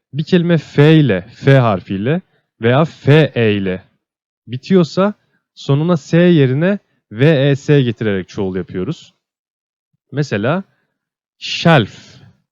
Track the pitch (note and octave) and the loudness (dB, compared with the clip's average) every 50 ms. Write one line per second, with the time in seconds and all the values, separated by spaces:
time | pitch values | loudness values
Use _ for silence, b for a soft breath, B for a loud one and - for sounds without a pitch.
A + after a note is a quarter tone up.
0 | _ _ - C#3 D#3+ - - F3 E3 E3+ E3+ D3+ - - - - C#3+ D#3 D#3+ D#3+ | _ _ -10 -10 -4 -2 0 0 2 0 -2 -2 -2 -4 0 2 4 6 6 4
1 | D3 B2 G2 F2+ F2 - - - - C3+ C#3 C3+ B2 A2+ G2+ F2+ E2+ - G2+ F#2+ | 4 2 0 -4 -6 -12 -20 -4 0 2 2 4 4 0 -2 -2 -4 -8 -8 -6
2 | G2+ B2 D#3 F#3 - _ _ _ _ _ _ _ A2 A#2 B2 C#3 E3 D3+ - - | -4 -4 -4 -6 -8 _ _ _ _ _ _ _ -2 0 0 0 0 -2 -6 -6
3 | - - C#3+ D#3+ D#3 C3 - A#2+ A#2 A2 G#2 G2+ G2 F#2 F#2 F#2 - _ _ _ | 0 2 4 4 4 2 0 -2 0 0 0 -2 -4 -6 -6 -8 -12 _ _ _
4 | _ _ _ _ _ _ _ _ _ - A2+ C3 - - F#3+ F#3 E3+ - - F3+ | _ _ _ _ _ _ _ _ _ -14 -14 -14 -4 0 2 2 2 0 -2 -4
5 | F#3+ G#3 G#3 _ _ _ _ _ _ _ _ - - - C#3 C#3+ D#3 F3 F3+ D#3+ | -4 -4 -4 _ _ _ _ _ _ _ _ -16 -4 -4 -2 -2 0 -2 -2 -4
6 | - - - E3 F3 F3+ F3 D#3 C#3 B2+ B2+ C#3+ E3 F#3 G#3 G3 _ _ _ _ | -2 -2 0 2 4 4 4 2 2 0 0 -2 -2 -2 -4 -6 _ _ _ _
7 | _ _ G#2 G#2+ C3 D#3+ E3 C3 C3+ C#3+ C#3+ C3+ - - D3 C#3+ C3 A#2+ G#2+ - | _ _ -4 0 2 2 2 2 2 0 -2 -2 0 0 2 2 2 0 -4 -4
8 | A#2 G#2+ G2+ F#2+ F2+ _ - - G2+ F#2+ F#2 F#2+ F2 - - F#2 F#2 B2+ E3+ - | -4 -2 -2 -4 -6 _ -8 -6 -6 -4 -4 -6 -8 -8 -8 -8 -8 -8 -10 -12
9 | - _ _ _ _ _ _ _ _ _ _ _ _ _ _ _ _ _ _ _ | -14 _ _ _ _ _ _ _ _ _ _ _ _ _ _ _ _ _ _ _
10 | _ _ - C3+ D3+ - A#2+ G2+ G#2 B2 D#3+ F#3+ G3 _ _ _ _ _ _ _ | _ _ -6 -6 -6 -4 -4 -4 -2 -2 -4 -4 -6 _ _ _ _ _ _ _
11 | _ _ _ _ _ _ _ _ - - - - - E3+ E3+ C#3 G#2 - - - | _ _ _ _ _ _ _ _ -14 -12 -10 -2 2 4 4 4 2 -2 -8 -20
12 | - - - - - _ _ _ _ _ | -20 -20 -20 -20 -20 _ _ _ _ _